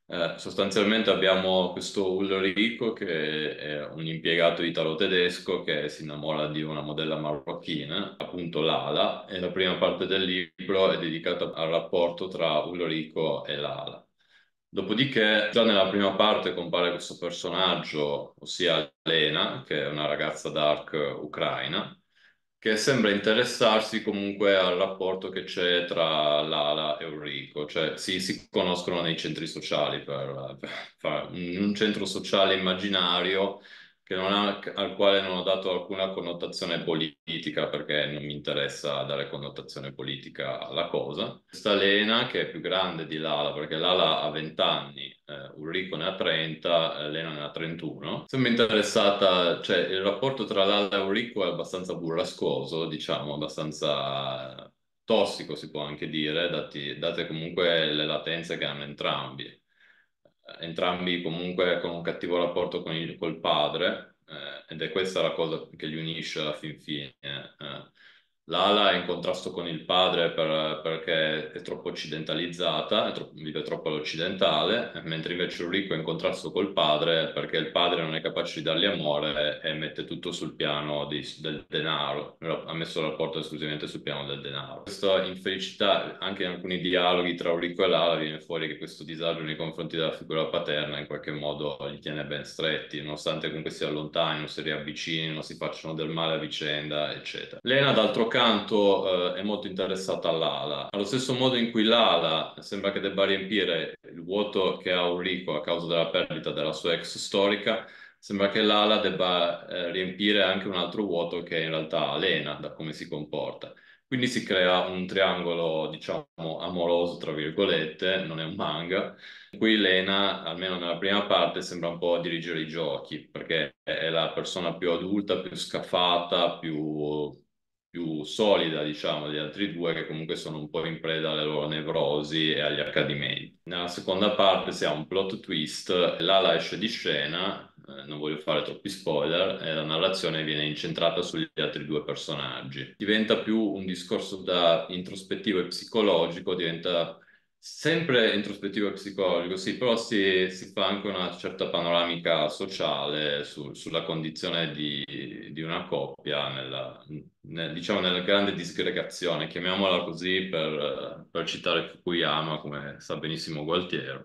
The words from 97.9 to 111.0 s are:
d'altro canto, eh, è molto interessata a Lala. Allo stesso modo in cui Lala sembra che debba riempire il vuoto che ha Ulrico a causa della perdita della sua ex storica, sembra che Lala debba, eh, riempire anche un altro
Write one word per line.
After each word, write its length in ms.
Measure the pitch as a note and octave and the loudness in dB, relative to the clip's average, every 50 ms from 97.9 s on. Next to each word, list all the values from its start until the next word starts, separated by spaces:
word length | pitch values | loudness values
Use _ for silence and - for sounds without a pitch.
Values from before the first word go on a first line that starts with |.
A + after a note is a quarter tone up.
| A#2+ | 6
d'altro 400 | A2 G#2+ G2+ - A#2 A2+ A2 - | 6 4 4 4 2 2 2 4
canto, 1000 | B2+ A#2+ A#2 G#2+ G#2 - - A2+ G#2 G2+ G2+ G2 F#2 - F#2+ F#2 F2+ F2+ F2+ F2+ | 4 6 6 4 4 2 2 4 6 6 6 6 6 4 2 2 2 2 0 0
eh, 20 | F2+ | -2
è 40 | G2 | -2
molto 240 | G#2 G#2 F#2+ - G2+ | -2 -2 -2 -4 -6
interessata 600 | F#2 F#2 F#2+ F2+ F#2+ F#2 - - F2+ E2 F2 F2 | -2 -2 -2 0 -2 -2 -2 -2 -2 0 0 0
a 40 | E2 | 2
Lala. 560 | D#2+ D#2+ D2 C#2+ C#2 C#2 D2+ D2 C#2 C2+ C2+ | 2 2 0 0 -2 -2 -4 -4 -4 -6 -4
Allo 140 | - G2+ G2+ | -4 -2 -2
stesso 300 | G2 C3+ B2+ B2+ - B2+ | 0 0 0 0 0 2
modo 200 | B2 C3 C3 C3 | 2 4 4 4
in 160 | A#2+ A#2 A#2 | 4 2 2
cui 140 | A#2 A2+ G#2+ | 4 4 6
Lala 680 | A2 A#2 A#2 A2 G2 E2+ E2 E2 D#2+ D#2+ D#2 - - - - | 8 8 8 8 8 6 6 4 2 2 0 -2 -4 -8 -12
sembra 320 | - - G#2 G2 F#2+ G2 | -10 -8 -6 -2 0 0
che 80 | G2 F#2+ | 0 0
debba 260 | F2+ G2 F#2 F#2 G2 | -2 0 2 4 4
riempire 760 | G2 G2 F#2+ F#2+ F#2+ G#2+ G2+ F2+ E2+ E2+ D#2+ D#2 - - - - - | 4 4 2 0 0 2 2 2 2 2 0 -2 -4 -8 -12 -16 -16
il 140 | - E2+ E2 | -14 -12 -6
vuoto 520 | E2+ F#2 G#2 G#2 - - G#2 F#2 F2 - - | -2 0 0 0 2 2 2 2 2 2 0
che 120 | - F#2+ | 0 0
ha 160 | F2+ F2+ F2 | 2 4 4
Ulrico 480 | F2 F2 F2+ F2+ F#2+ F#2 F2 E2+ E2 D2+ | 2 2 0 0 -2 -2 -2 -2 -2 -2
a 60 | D2+ | -2
causa 260 | - E2+ E2+ E2+ E2+ | 0 0 -2 -2 0
della 220 | E2 E2+ E2+ D#2+ - | 2 2 2 2 4
perdita 420 | - F2+ F2 - E2 D#2 - E2 | 2 0 0 0 -4 -6 -4 -4
della 220 | D2 D2+ D2 D#2 C#2 | -2 -2 -2 -2 -2
sua 220 | - - F2 E2+ | -2 0 0 0
ex 220 | E2 - - - | 0 -2 -6 -8
storica, 680 | - - - - G2+ G2 G2+ G#2 G2 - A#2+ A2 A2+ - - - - - - - _ | -8 -6 0 2 4 4 4 4 2 0 0 0 -2 -4 -8 -16 -20 -20 -20 -20 _
sembra 300 | - - G#2 G2 G2 G2 | -10 -6 0 2 2 2
che 100 | - A2 | 4 4
Lala 380 | A2 G#2 G#2 G#2 G#2 G#2+ A2 G#2 | 4 6 6 6 6 6 6 6
debba, 720 | - A2+ F#2 F2 F#2 F2+ F2+ F2 E2+ E2+ E2+ - - - | 4 2 2 2 2 4 4 4 4 2 0 -2 -6 -8
eh, 240 | F2 F2+ F2 F2 E2+ | -6 -4 -4 -2 -2
riempire 500 | F#2 F#2 F#2 F2+ F#2 G#2 G#2 G#2 G#2 F#2+ | -2 -2 -4 -2 0 2 4 6 6 6
anche 240 | F#2 F#2+ G2 F#2+ | 4 4 2 0
un 80 | G#2+ F#2+ | -2 -2
altro 300 | F2+ F2 E2+ F2 A2 | -2 -2 -2 -2 -2